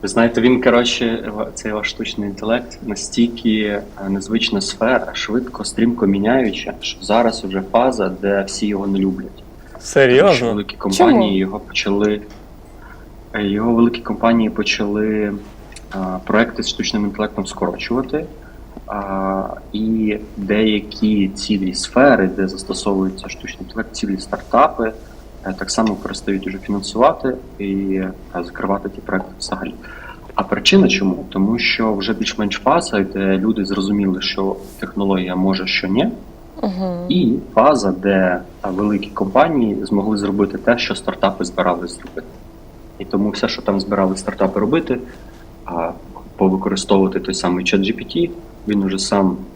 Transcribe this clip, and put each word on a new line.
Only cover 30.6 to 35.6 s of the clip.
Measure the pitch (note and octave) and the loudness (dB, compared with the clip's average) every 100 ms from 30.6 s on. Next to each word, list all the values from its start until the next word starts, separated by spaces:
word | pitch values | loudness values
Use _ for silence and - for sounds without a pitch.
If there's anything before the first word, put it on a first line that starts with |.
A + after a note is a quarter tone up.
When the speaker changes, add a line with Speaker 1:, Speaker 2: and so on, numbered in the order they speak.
| - G3 D#3 | 4 6 6
Speaker 1:
чому? | - G2 F2+ - | 4 0 -2 -4
Тому | G2 G2 A#2+ | 0 2 2
що | - - A2+ | 0 0 0
вже | G2+ G2 | 0 -2
більш-менш | G#2+ A2 - G#2 - | -2 -4 -2 -4 0
фаза, | - D3 - G#2 | 2 2 2 0
де | G2 G2 G2 F#2+ | 0 0 2 2
люди | G#2 G#2+ F#2+ | 2 0 0
зрозуміли, | G2 G2 G2+ G2 F#2 | -2 0 2 2 0
що | - - G2 - - - | -2 -2 -2 -2 -10 -12
технологія | - - G2 F#2+ F#2 F#2 | -8 -2 0 2 0 2
може, | F#2+ F#2+ | 2 2